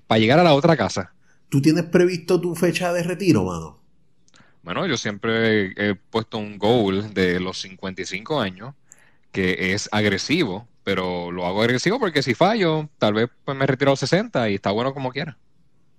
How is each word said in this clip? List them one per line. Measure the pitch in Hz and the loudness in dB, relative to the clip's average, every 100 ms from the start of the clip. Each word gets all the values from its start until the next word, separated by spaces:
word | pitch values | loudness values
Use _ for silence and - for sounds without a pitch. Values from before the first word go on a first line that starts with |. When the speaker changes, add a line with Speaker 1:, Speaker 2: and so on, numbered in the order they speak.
| - | 0
Speaker 1:
pa' | 113 | 2
llegar | 110 151 | 4 6
a | |
la | 175 | 6
otra | 139 165 147 | 6 4 2
casa. | 95 - 90 _ _ _ - | 0 -4 -10 _ _ _ -2
Speaker 2:
¿Tú | 139 | 2
tienes | 151 165 - | 2 2 2
previsto | 175 180 175 - 185 | 2 2 0 0 0
tu | 175 | 0
fecha | 165 175 160 180 | -2 -2 0 -2
de | 175 | -4
retiro, | 170 175 190 117 92 | -4 -2 2 2 2
mano? | 82 80 - _ _ _ _ _ _ _ _ | -6 -10 -16 _ _ _ _ _ _ _ _
Speaker 1:
Bueno, | 87 90 - | -10 -4 -2
yo | 120 | -2
siempre | 113 101 113 113 113 107 95 | -4 -4 -2 2 2 2 0
he, | - 104 | -2 -2
he | 95 | -2
puesto | _ 113 110 110 | _ -4 -4 -6
un | 104 104 | -8 0
goal | 101 123 98 95 104 | 4 4 4 0 -2
de | 101 90 90 | 0 2 2
los | 92 - | -2 -8
cincuenta | 98 92 98 92 | -12 -12 -10 -8
y | 90 | -8
cinco | 95 113 151 | -8 -4 -4
años, | 101 92 120 - _ _ _ _ _ | -4 -6 -16 -18 _ _ _ _ _
que | - 92 - 92 | -2 -2 0 -2
es | 101 - | -2 -2
agresivo, | 107 104 95 - 165 127 92 120 _ | 0 0 0 0 0 0 -4 -12 _
pero | - 92 92 90 87 | -4 -4 -2 -4 -6
lo | 90 90 | -4 -2
hago | 98 | 0
agresivo | 117 123 170 254 | 0 0 0 0
porque | 208 143 | 0 0
si | - - | -2 2
fallo, | 180 233 170 156 151 - | 2 2 0 0 -4 -2
tal | 110 104 | 0 2
vez, | 117 _ - | -2 _ -8
pues, | 135 | -2
me | 135 | 0
retiro | 127 139 | 2 2
a | |
los | 135 | 2
sesenta | 127 170 233 139 113 | 2 0 0 -2 0
y | 98 | 0
está | 98 | -2
bueno | 104 127 | 0 -2
como | 139 127 | -4 -6
quiera. | 135 156 - _ _ _ _ _ | -6 -10 -12 _ _ _ _ _